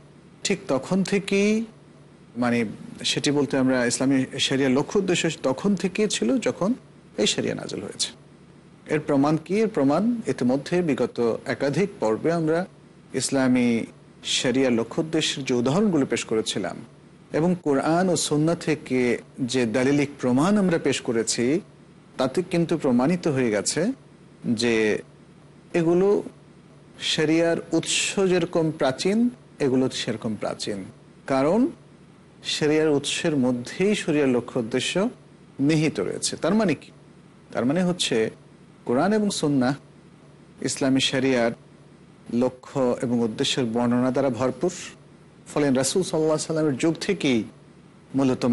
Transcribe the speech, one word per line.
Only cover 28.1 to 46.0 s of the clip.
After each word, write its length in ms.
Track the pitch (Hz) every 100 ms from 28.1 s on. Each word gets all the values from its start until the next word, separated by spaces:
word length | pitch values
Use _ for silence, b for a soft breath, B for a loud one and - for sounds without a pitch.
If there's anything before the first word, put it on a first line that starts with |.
| - 190
যেরকম 340 | 180 170 175 160 147
প্রাচীন, 380 | 135 131 185 214 240 - - - 143
এগুলো 200 | 131 131 -
সেরকম 300 | - 110 117 104
প্রাচীন, 380 | - - - 101 101 - - - -
কারণ 280 | 135 143 208 302 - - - - - - - - -
শরিয়ার 340 | 151 156 160 143
উৎসের 380 | 139 - 175 147 127
মধ্যেই 480 | 123 120 - 196 208
শরিয়ার 300 | - 147 135 123
লক্ষ্য 220 | - 135
উদ্দেশ্য 300 | 110 127 - 175 233 - - - - - 139
নিহিত 300 | 156 151 - 90
রয়েছে। 260 | - - 127
তার 100 | 156 214
মানে 140 | 202 139
কি? 80 | - - - - - - -
তার 120 | - 120
মানে 140 | 165 180
হচ্ছে 260 | 180 - 117 110 - - - - - -
কোরআন 240 | 120 185 220
এবং 100 | 208 -
সুন্নাহ 320 | 151 143 123 143 - - - - - - - - 131
ইসলামী 320 | - 135 135 -
শরিয়ার 400 | 135 135 123 117 - - - - - - - - 117
লক্ষ্য 380 | 123 - - 143 123 120
এবং 140 | 123 120 117
উদ্দেশ্যের 380 | 110 135 - 120
বর্ণনা 360 | 117 120 123 127 131
দ্বারা 160 | 135 117
ভরপুর। 340 | 131 - 175 - - - - - - - -
ফলে 160 | 151 147 131
রাসূল 200 | 135 196